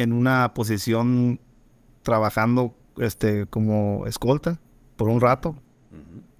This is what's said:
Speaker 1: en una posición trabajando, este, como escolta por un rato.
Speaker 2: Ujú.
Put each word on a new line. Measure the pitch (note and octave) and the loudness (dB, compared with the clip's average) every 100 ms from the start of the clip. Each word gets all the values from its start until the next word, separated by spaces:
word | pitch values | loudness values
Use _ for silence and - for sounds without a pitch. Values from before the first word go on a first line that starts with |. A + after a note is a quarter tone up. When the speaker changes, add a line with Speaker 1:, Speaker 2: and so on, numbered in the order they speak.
Speaker 1:
en | A#2 | 0
una | A#2 B2+ C3 B2 | 2 2 2 0
posición | - A2+ G#2 A#2 A2+ A#2+ B2 B2 - - _ _ _ _ _ | -2 -2 -2 0 0 2 2 0 -2 -8 _ _ _ _ _
trabajando, | - A2 G#2+ A2 A2 B2 A#2+ - _ - | -2 0 0 0 2 2 0 -6 _ -6
este, | A2+ - A2 G#2 G2+ | -4 0 0 0 -2
como | A2+ G#2+ G#2+ G#2 G2+ G2+ | -2 0 0 0 -4 -6
escolta | - A#2 D3 E3+ E3+ - _ - - | -4 0 0 0 -6 -10 _ -16 -4
por | A2 | 0
un | A#2 | 2
rato. | A#2+ C3 E3+ D3+ - _ _ | 2 2 -2 -10 -16 _ _
Speaker 2:
Ujú. | E2 D#2+ E2+ - | -20 -20 -20 -20